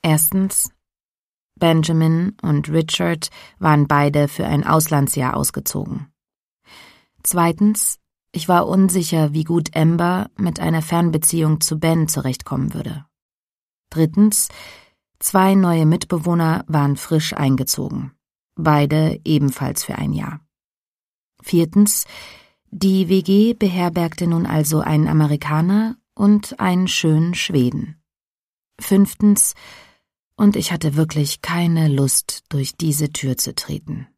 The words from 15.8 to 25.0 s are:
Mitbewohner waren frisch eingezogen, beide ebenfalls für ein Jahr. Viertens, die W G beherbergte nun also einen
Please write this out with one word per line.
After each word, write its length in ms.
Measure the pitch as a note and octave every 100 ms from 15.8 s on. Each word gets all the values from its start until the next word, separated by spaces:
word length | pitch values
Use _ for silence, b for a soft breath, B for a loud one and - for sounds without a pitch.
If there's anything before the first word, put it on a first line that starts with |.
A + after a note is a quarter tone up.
| D#3
Mitbewohner 800 | E3+ - F3 E3+ E3+ D#3+ E3 -
waren 300 | D#3 C#3+ C#3+
frisch 340 | - D#3+ D#3
eingezogen, 800 | - C#3 C3+ B2+ - C3+ C3+ C3+ _ _ _ _ -
beide 680 | D#3 D3+ C#3+ D3+ D#3 -
ebenfalls 640 | - D3+ C#3+ - C3 - -
für 100 | -
ein 160 | -
Jahr. 300 | - - D#3 _ _ _ _ _ _ _ _ _ _
Viertens, 640 | - F3 E3 F#3+ G#3 - - B B B B B _
die 380 | - F#3+ F#3+ F3
W 140 | F#3+
G 320 | F3 G3 A3+
beherbergte 720 | A3+ G3+ F3+ F3 E3+ E3 - E3+
nun 180 | E3 E3+
also 360 | D#3 D3 D#3
einen 260 | - D3+